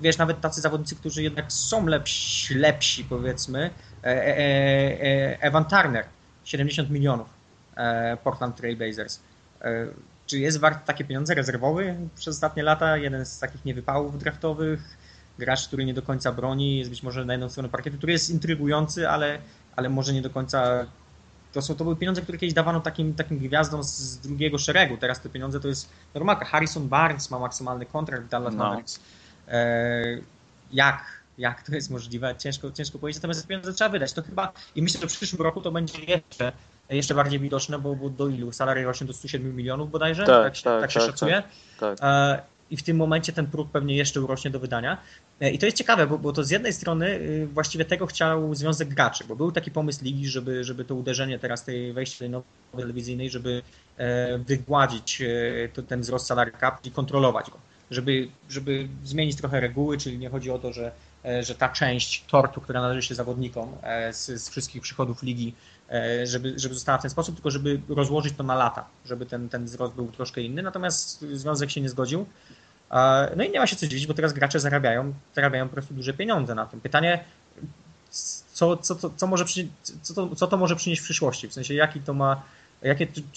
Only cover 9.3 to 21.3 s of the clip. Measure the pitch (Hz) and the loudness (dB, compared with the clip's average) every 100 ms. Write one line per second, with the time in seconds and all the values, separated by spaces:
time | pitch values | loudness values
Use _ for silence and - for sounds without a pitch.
9.3 | _ _ - 120 117 113 - - - - | _ _ -8 -4 -2 -4 -8 -20 -20 -6
10.3 | 139 147 156 156 156 - 139 135 135 151 | 0 2 4 4 2 -2 -4 -2 -2 0
11.3 | 160 135 127 135 165 190 175 165 - - | 2 2 2 2 2 0 -4 -8 -10 -8
12.3 | 147 151 - 151 151 160 156 143 135 127 | -2 -2 0 2 4 4 2 0 -4 -6
13.3 | - 135 - 139 123 127 143 147 143 151 | -6 -8 -6 -6 -6 0 0 0 -2 -6
14.3 | 147 160 156 160 156 - - - - - | -2 -2 0 0 -2 -6 -18 -20 -20 -20
15.3 | - 123 131 - 135 131 127 131 131 131 | -8 -2 0 0 -2 -2 -2 -2 -2 0
16.3 | 123 127 131 139 135 123 120 131 127 123 | -2 -2 0 0 0 -2 -8 -8 -6 -4
17.3 | 123 127 139 127 127 143 143 156 165 - | -2 -4 -6 -6 -4 -4 -4 0 2 2
18.3 | 165 165 156 147 151 156 170 156 151 147 | 0 0 0 2 2 2 0 2 2 2
19.3 | 147 - - - - 127 135 135 135 131 | -2 -8 -20 -12 -4 0 0 2 0 0
20.3 | 135 131 139 123 123 120 - - - - | -4 -2 2 4 2 0 -10 -20 -20 -20